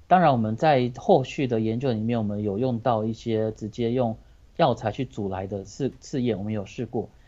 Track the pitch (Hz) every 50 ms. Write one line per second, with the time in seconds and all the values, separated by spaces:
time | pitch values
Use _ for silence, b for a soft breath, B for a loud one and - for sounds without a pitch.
0 | - - 175 185 175 151 135 117 110 107 113 117 160 156 147 131 123 120 123 -
1 | - - 190 147 127 - - - 143 123 120 110 110 110 110 123 139 135 117 107
2 | 110 113 120 117 107 101 104 104 104 104 95 104 127 131 120 113 113 135 117 110
3 | 107 113 113 - - 117 110 110 110 110 110 - 113 104 - - 120 113 120 131
4 | 123 113 110 - b b b b b - - - 170 139 113 - - 107 101 -
5 | 135 127 - - 104 95 92 92 95 95 104 98 95 - - - 143 123 - -
6 | - - - 135 123 120 107 92 101 104 110 104 95 98 - - 123 107 - 120
7 | 101 - b b b